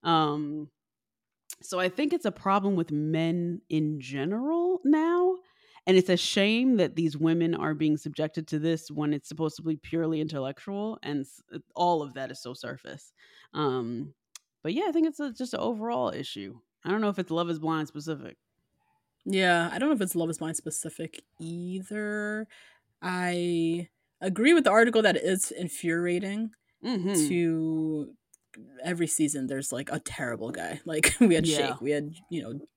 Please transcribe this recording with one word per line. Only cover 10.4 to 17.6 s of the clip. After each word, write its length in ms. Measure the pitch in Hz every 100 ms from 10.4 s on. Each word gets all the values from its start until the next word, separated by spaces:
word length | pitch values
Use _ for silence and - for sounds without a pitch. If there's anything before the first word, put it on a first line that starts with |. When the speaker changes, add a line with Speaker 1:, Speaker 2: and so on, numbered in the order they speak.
| 131 143 - 196 214 220
Speaker 1:
And 200 | - 147
s-, 200 | - - _ - - -
all 280 | 175 170
of 100 | 143
that 160 | 131 135
is 100 | 131
so 140 | 123
surface. 580 | 127 117 131 - 139 - _ - - - -
Um, 580 | 147 127 117 120 147 - _ - _ _
but 140 | 151 226
yeah, 80 | 370
I 40 |
think 160 | 320 320
it's 120 | 302
a, 140 | 285
just 220 | 220 254 -
an 40 |
overall 500 | - 226 226 240 120
issue. 480 | - - 101 98 120 _ _ 170
I 60 |
don't 100 | 202
know 80 | 214
if 80 | 196
it's 140 | 180
Love 180 | 165 170
is 80 |
Blind 300 | 165